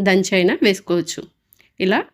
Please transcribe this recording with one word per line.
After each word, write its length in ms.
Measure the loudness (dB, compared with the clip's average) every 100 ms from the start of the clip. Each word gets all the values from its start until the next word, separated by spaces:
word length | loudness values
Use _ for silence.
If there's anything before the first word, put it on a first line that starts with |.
దంచైనా 540 | 2 2 2 0 2 2
వేసుకోవచ్చు. 580 | 0 0 -2 -4 -4 -10 -14 _ _ _ _ -4
ఇలా 160 | 0 0 -2